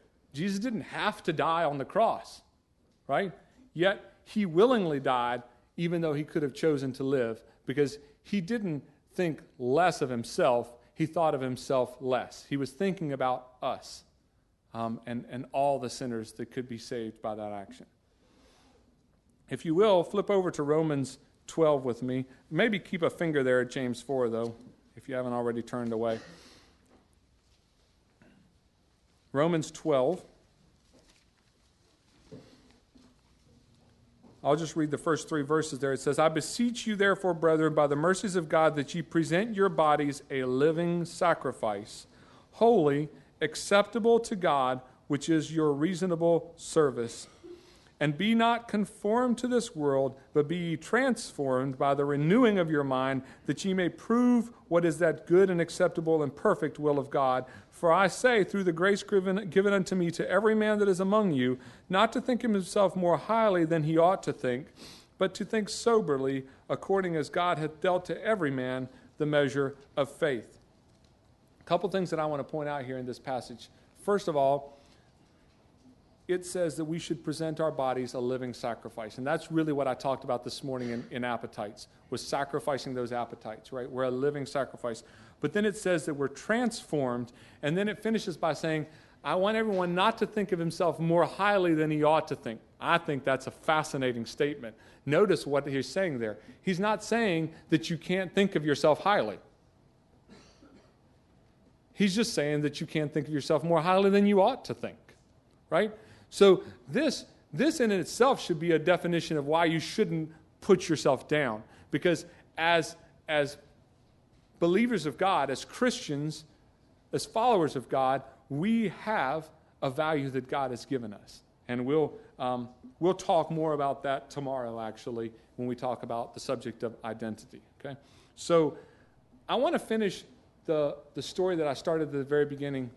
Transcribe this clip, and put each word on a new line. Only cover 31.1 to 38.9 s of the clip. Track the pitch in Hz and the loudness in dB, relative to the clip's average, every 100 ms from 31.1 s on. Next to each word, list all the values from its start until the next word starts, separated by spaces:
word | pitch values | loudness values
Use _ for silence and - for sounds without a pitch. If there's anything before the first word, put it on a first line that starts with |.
| _ _ _ _ _ _ _ _ _ _ _ _ - - _ _ _ _ _ _ _ _ _ _ _ _ _ _ _ _ _ - - | _ _ _ _ _ _ _ _ _ _ _ _ -20 -20 _ _ _ _ _ _ _ _ _ _ _ _ _ _ _ _ _ -20 -6
I'll | 139 151 | 0 0
just | 156 165 | 0 -4
read | 151 | -4
the | 143 | -2
first | 170 147 - | -2 -2 -2
three | 160 | -4
verses | 135 156 151 131 | 0 0 -2 -4
there. | 139 | -4
It | 131 | -2
says, | 151 139 | -2 2
"I | 160 | 2
beseech | 160 - - 240 233 220 | 2 -4 -2 -2 -2 -6
you, | 208 | 2
therefore, | 196 190 185 | 2 2 0
brethren, | 165 160 160 156 | 2 2 4 2
by | 151 143 | 2 2
the | 143 | 2
mercies | 165 185 214 180 | 2 0 0 -2
of | 156 | 0
God, | 160 160 147 | 4 4 2
that | 135 | -4